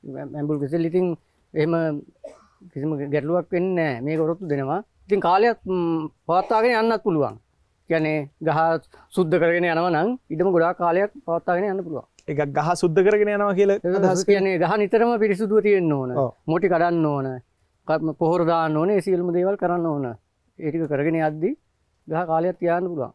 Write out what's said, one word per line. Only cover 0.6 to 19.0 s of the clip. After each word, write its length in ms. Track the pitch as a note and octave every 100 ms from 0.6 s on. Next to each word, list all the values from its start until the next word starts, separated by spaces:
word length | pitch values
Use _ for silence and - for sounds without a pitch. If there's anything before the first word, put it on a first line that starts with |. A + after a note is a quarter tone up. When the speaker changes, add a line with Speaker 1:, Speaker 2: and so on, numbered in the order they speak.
| C#3 E3 E3
Speaker 1:
ඉතින් 160 | F3+ F3+ D#3+ _ _ _
එහෙම 200 | - D#3 E3 D#3+ D3 - _ - - _ _ F3+
කිසිම 180 | C#3+ D3 D3+ C#3+
ගැටලුවක් 340 | D3 C#3+ F3 E3
වෙන්නේ 240 | F3+ F#3 F3+
නැහැ. 280 | D#3+ A#2+ C3+
මේක 140 | D#3+ D#3+
ඔරොත්තු 240 | E3+ F#3
දෙනවා. 300 | C#3+ C3+ E3 G#3+ _ -
ඉතින් 140 | G3+ F3
කාලයක්, 300 | F#3+ A#3 A3 -
ම්, 420 | F#3 E3+ E3 D#3 _ -
පවත්වාගෙන 500 | F3 F#3+ A3 A#3 A#3
යන්නත් 220 | A3+ A3
පුළුවන්. 360 | G#3+ D#3+ B2+ G#2+ _ _ _ _ _
කියන්නේ 400 | E3 D#3 D#3 C#3+ _
ගහ 160 | D#3+ D3+ E3 E3 _ - _
සුද්ධ 260 | - F3 E3+
කරගෙන 260 | E3 E3+ F3
යනවා 180 | D#3+ F3+ D#3+
නම් 140 | F#3+ B3+ _
ඉඩම 220 | D#3+ F#3 F3
ගොඩාක් 220 | E3 F3+
කාලයක් 340 | F3 E3+ G#3 C#4+ -
පවත්වාගෙන 440 | E3+ - F3 G3+
යන්න 120 | F#3+
පුළුවන්. 240 | E3+ C#3+ - _ -
Speaker 2:
ඒක 120 | D3 D3 C#3+
ගහ 140 | D3+ F3
සුද්ධ 200 | F3+ D#3+
කරගෙන 260 | F#3+ G#3 G#3 G#3
යනවා 180 | G3+ F#3+
කියලා 180 | G3+ G3+
Speaker 1:
ඒක 160 | F3 F#3+
Speaker 2:
අදහස් 240 | F#3 F#3 F#3+
Speaker 1:
කියන්නේ 280 | G3+ F#3+ F3+
ගහ 100 | E3+ G#3+
නිතරම 320 | G#3 A3+ A#3 A#3
පිරිසුදුව 420 | G#3+ F#3+ G#3+ G#3+
තියෙන්න 280 | G3+ G3 E3+
ඕන. 200 | C#3+ B2+ B2+
Speaker 2:
ඔව්. 100 | B2+ - -
Speaker 1:
මොටි 200 | E3 F#3
කඩන්න 320 | E3+ F3 E3+ D#3
ඕන. 220 | C#3+ C3+ B2+ _ _ _ _ -
ක-, 280 | D#3 D#3 D3
පොහොර 240 | E3 F3 E3
දාන්න 260 | E3 D#3+ D3+
ඕන. 120 | F3
ඒ 100 | G#3